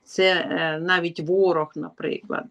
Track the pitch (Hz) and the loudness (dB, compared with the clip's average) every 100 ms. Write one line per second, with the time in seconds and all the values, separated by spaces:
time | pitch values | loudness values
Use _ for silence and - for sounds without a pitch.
0 | _ - 190 180 - 170 160 156 170 180 | _ 0 2 2 0 -2 -2 -2 0 0
1 | 170 165 156 185 190 165 151 151 165 - | 0 -4 0 4 4 2 -2 -6 -12 -8
2 | - - - - - | -6 -6 -4 -6 -2